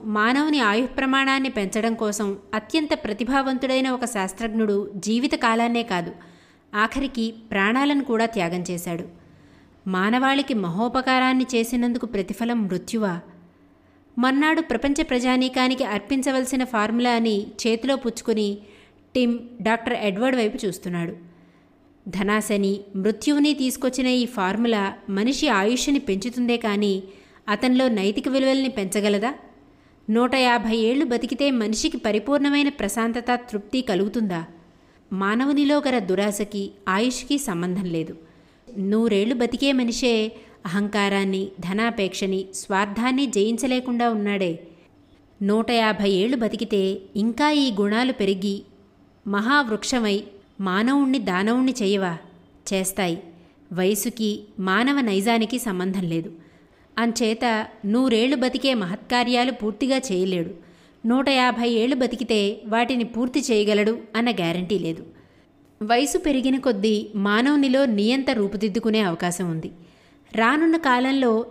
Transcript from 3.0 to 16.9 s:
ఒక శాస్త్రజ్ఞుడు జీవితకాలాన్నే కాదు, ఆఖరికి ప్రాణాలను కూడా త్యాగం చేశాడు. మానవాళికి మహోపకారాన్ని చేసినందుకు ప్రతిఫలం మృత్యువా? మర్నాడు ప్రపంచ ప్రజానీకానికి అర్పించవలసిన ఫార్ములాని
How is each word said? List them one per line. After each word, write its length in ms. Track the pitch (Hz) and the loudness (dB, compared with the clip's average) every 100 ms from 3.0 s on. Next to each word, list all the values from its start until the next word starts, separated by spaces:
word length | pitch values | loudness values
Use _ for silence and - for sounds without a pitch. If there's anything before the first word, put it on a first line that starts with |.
| - 208 240 277 269 254 262 262 262 | -4 -4 0 0 0 -2 0 0 0
ఒక 160 | 254 233 | -2 -4
శాస్త్రజ్ఞుడు 840 | 208 185 - 233 220 220 202 202 202 | -4 -4 -4 -4 0 0 0 -2 -6
జీవితకాలాన్నే 880 | 202 233 285 311 233 226 233 233 | -2 0 0 0 0 2 0 0
కాదు, 280 | 233 180 170 - - - - _ _ 208 | -2 -4 -4 -10 -20 -20 -20 _ _ -2
ఆఖరికి 580 | 220 269 277 240 226 220 - | 0 0 -4 -4 -6 -6 -6
ప్రాణాలను 520 | 196 196 247 285 285 | 0 2 2 2 0
కూడా 220 | 247 220 226 | 0 0 0
త్యాగం 380 | 226 170 180 175 | 0 -2 -2 -4
చేశాడు. 320 | 175 180 170 180 - - - - - - _ - | -6 -6 -6 -8 -16 -20 -20 -20 -20 -20 _ -4
మానవాళికి 640 | 185 202 247 269 277 277 | -2 0 2 2 0 0
మహోపకారాన్ని 920 | 233 175 175 233 262 262 262 254 262 254 240 | -2 -2 -2 -2 0 0 2 2 2 0 -2
చేసినందుకు 500 | 226 247 240 240 233 | 0 0 0 -2 -4
ప్రతిఫలం 580 | 214 185 202 233 240 | -4 -4 -4 -2 0
మృత్యువా? 560 | 196 180 - 226 202 175 - - - _ _ _ _ _ _ - | -2 -2 -4 -2 -2 -4 -10 -20 -20 _ _ _ _ _ _ 0
మర్నాడు 420 | 254 269 311 320 | 2 4 4 2
ప్రపంచ 420 | 320 226 277 285 | 0 0 0 0
ప్రజానీకానికి 800 | 311 254 254 254 254 262 254 254 | 0 0 2 2 2 2 0 0
అర్పించవలసిన 800 | 233 208 208 269 277 262 262 262 | -2 -2 -2 -2 0 0 0 -2
ఫార్ములాని 840 | 254 226 214 | -2 0 0